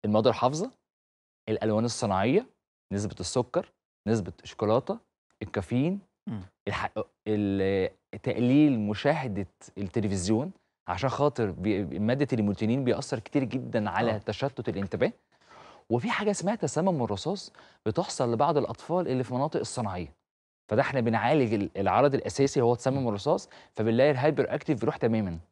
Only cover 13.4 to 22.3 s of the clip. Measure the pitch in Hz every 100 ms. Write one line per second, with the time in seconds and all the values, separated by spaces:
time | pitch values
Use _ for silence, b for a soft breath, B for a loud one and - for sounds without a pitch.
13.4 | 123 127 123 113 104 95 117 107 - 107
14.4 | 135 - 117 101 98 - 160 - _ B
15.4 | B B B B B 120 220 - 214 202
16.4 | 175 226 151 151 190 160 113 98 151 196
17.4 | - B B B 113 135 - - 123 117
18.4 | 147 147 - 120 - 175 151 127 123 127
19.4 | 147 - - - 107 90 80 _ _ _
20.4 | _ _ - 107 139 135 117 110 117 156
21.4 | 120 107 98 - 95 98 143 135 -